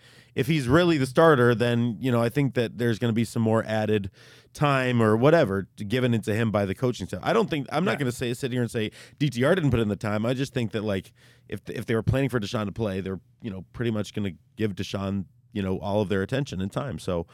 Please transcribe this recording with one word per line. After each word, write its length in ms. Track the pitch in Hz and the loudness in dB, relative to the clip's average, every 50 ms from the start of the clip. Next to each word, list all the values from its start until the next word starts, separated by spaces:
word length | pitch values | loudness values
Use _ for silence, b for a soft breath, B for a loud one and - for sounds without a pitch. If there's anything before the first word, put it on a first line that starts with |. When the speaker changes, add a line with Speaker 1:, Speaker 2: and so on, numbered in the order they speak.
| b b b b b b b | b b b b b b b
Speaker 1:
if 120 | - - | -4 0
he's 200 | 113 165 156 131 | 0 0 0 2
really 320 | 120 131 165 180 175 165 147 | 4 4 4 6 4 4 2
the 80 | 131 | 0
starter, 480 | 131 127 160 165 165 156 123 123 120 120 | 0 4 6 6 8 8 8 6 4 4
then, 420 | 104 120 120 120 120 120 120 113 - | 4 2 2 2 2 0 -2 -2 -2
you 100 | 110 131 | -2 0
know, 100 | 120 117 117 | 2 2 2
I 60 | 117 | 2
think 260 | - 147 143 131 117 | 2 2 0 2 2
that 220 | 123 117 104 98 101 | 0 -2 -2 -2 -2
there's 200 | 123 120 113 98 | 0 0 0 0
gonna 140 | 120 117 113 | 0 0 0
be 120 | 113 117 | 0 0
some 180 | - - 117 117 | -2 0 0 2
more 220 | 110 110 113 - | 2 2 2 0
added 460 | - 110 110 107 104 107 107 95 98 B B B B B B B B B | 0 -2 -2 0 0 0 0 -2 -4 B B B B B B B B B
time 480 | - 151 143 139 131 131 127 123 117 | -2 0 2 2 2 2 2 2 4
or 160 | 113 107 107 | 4 4 4
whatever 520 | 113 123 147 160 170 147 98 98 98 90 - _ | 6 6 6 6 6 4 2 0 -2 -4 -6 _
given 360 | - 107 98 117 127 123 123 117 | -12 -6 -2 -2 0 2 2 0
into 220 | 113 95 - 104 | 0 0 -2 -2
him 160 | 107 117 113 | 0 0 0
by 160 | 98 104 101 | 2 0 0
the 80 | 95 95 | 0 -2
coaching 320 | - - 123 117 - 98 | -2 -2 -2 -2 -2 -6
staff. 140 | 82 - 92 - | -8 -8 -6 -4
I 100 | 139 170 | 0 0
don't 160 | 226 220 139 | 0 0 0
think, 200 | 165 147 131 - | -2 -6 -6 -4
I'm 140 | - 147 180 | -4 -2 -2
not 80 | 202 226 | -2 -2
Speaker 2:
Yeah. 60 | - | -2
Speaker 1:
gonna 140 | 139 123 120 | -2 -4 -4
say, 220 | - 131 120 117 | -4 -4 -6 -4
sit 160 | - - 120 120 | -4 -6 -4 -2
here 100 | 127 120 | -2 -4
and 80 | 110 | -2
say 200 | - 120 107 107 B B B B B _ | -2 -4 -4 -6 B B B B B _
D 120 | 151 147 | -2 -2
T 140 | 120 117 127 | 0 2 2
R 100 | 143 180 | 2 2
didn't 160 | 185 156 143 | 2 2 2
put 80 | 123 113 | 2 2
in 80 | 113 104 | 2 0
the 80 | 101 | -2
time. 300 | - - 107 104 107 107 | -2 -2 -2 -2 0 0
I 80 | 117 131 | -2 -2
just 180 | 123 139 135 - | -2 -4 -4 -4
think 200 | 131 120 104 - | -4 -4 -4 -4
that, 100 | 110 101 | -4 -4
like, 300 | 107 98 95 90 - _ b b b b b b b | -2 -4 -4 -4 -8 _ b b b b b b b
if, 120 | - 101 - - | -14 -12 -10 -10
if 160 | - - 104 | -10 -10 -4
they 80 | - 117 | -2 -2
were 80 | 113 107 | -2 0
planning 260 | - 127 131 139 127 | 0 0 0 0 0
for 120 | - 123 | -2 -2
Deshaun 260 | 101 95 - 113 107 | -4 -4 -6 -6 -6
to 60 | 101 87 | -6 -6
play, 280 | - 113 104 95 95 | -4 -4 -4 -4 -4
they're, 200 | 92 95 95 90 - _ _ _ | -4 -6 -8 -8 -10 _ _ _
you 100 | - 117 | -12 -10
know, 140 | 92 92 90 - _ | -10 -10 -14 -16 _
pretty 200 | - 120 117 110 | -4 -4 -2 -2
much 200 | 107 104 - - | -2 -4 -6 -6
gonna 200 | 107 104 98 80 - _ _ _ | -4 -4 -4 -6 -8 _ _ _
give 180 | - 110 107 95 | -4 -4 -4 -2
Deshaun, 520 | 87 95 - - 101 98 98 98 101 90 - _ _ _ _ - | -4 -8 -6 -6 -6 -4 -2 -2 -4 -4 -6 _ _ _ _ -6
you 100 | 104 98 | -4 -2
know, 160 | 95 95 82 | -2 -2 -4
all 220 | 73 101 98 107 107 | -2 -2 0 0 0
of 60 | 85 | 2
their 140 | 101 95 98 | 0 -2 -2
attention 380 | 104 127 131 143 - - 92 | -2 -2 -4 -4 -4 -6 -6
and 100 | 92 98 - | -6 -4 -6
time. 260 | 135 139 135 90 - | -6 -6 -6 -8 -8
So, 280 | - - 90 85 85 B | -6 -4 -4 -4 -4 B